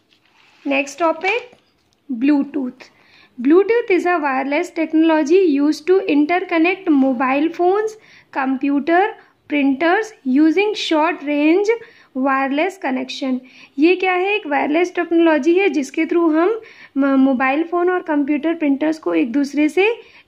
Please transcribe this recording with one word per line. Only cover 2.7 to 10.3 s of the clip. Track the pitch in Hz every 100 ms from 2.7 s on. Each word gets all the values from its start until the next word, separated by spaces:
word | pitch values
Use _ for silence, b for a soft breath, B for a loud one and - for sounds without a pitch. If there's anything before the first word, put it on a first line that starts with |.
| - - b b b b -
Bluetooth | 247 339 392 466 480
is | 370 349
a | 349
wireless | 285 262 269 294 349
technology | - 311 320 320 311 294 370
used | 359 277 285 302 -
to | 370 381
interconnect | 294 302 349 370 330 330 381 381
mobile | 285 269 247 262 277 320
phones, | 330 349 403 440 - b b b
computer, | 294 262 262 285 285 285 339 427 440 b _ -
printers | 294 277 269 330 392 427 -
using | 262